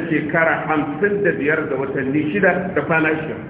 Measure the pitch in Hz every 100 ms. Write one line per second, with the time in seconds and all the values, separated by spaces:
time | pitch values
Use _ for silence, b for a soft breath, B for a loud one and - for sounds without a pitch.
0 | 170 151 147 170 165 143 160 156 143 -
1 | 208 202 185 143 143 156 143 135 139 135
2 | 131 147 151 202 185 185 - 151 143 160
3 | 160 156 - 110 -